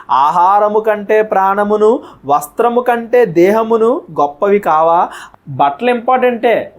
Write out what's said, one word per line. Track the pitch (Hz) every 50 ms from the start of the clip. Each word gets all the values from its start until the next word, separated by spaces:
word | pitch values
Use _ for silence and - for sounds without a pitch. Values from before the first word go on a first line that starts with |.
| - -
ఆహారము | 123 127 139 151 165 180 175 185 202 208 214 214 208 220
కంటే | 214 220 208 208 202 196 214 214 214
ప్రాణమును, | 214 214 190 190 196 196 202 208 208 208 214 208 214 240 294 - - - - -
వస్త్రము | 131 143 151 147 - - - 226 240 233 240
కంటే | 240 254 240 233 233 220 240 247 240
దేహమును | 190 160 170 175 190 208 220 226 220 226 226 220 226 262 349 - - 156 147
గొప్పవి | 147 147 - - 208 202 202 208
కావా?" | 202 185 156 156 160 165 165 175 196 240 - - - - - _ _ 156
బట్టలు | 139 123 - - - - 233 247
ఇంపార్టెంటే, | 247 233 226 254 262 254 247 247 240 220 233 233 - 139 120 - -